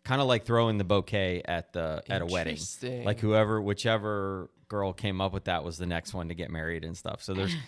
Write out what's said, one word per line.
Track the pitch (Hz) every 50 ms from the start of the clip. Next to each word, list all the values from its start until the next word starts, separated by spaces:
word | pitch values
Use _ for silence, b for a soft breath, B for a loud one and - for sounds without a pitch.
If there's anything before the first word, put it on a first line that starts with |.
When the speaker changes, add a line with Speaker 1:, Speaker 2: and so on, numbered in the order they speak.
| b
Speaker 1:
kinda | - 127 139 139
like | 127 123 113 -
throwing | - 117 117 117 113 110 104
the | 98
bouquet | 87 104 101 92 - - 101 95 90 90 90 -
at | - 87 85 82 _ -
the, | 90 82 80 78 80 - -
at | 95 95 87
a |
wedding. | 85 90 90 82 80 76
Speaker 2:
Interesting. | 76 82 90 - - - 127 127 123 120
Speaker 1:
Like, | 95 107 117
whoever, | 110 107 107 110 110 104 110 110
whichever | 101 101 101 - - 117 110 110 101 107 107 101 98 98 98 92 87 - _ _ _ -
girl | - 101 98 98
came | 92 - - 101 95 92
up | 95 95 90
with | 98 -
that | - 90 82 76
was | 85 82 80
the | 90
next | 87 85 85 - - -
one | 95 85 82
to | 85
get | 82 85 -
married | 82 80 78 82 85 82 78
and | 80 82 87
stuff. | - - - -
So | - - 95
there's, | 92 95 95 87 160 131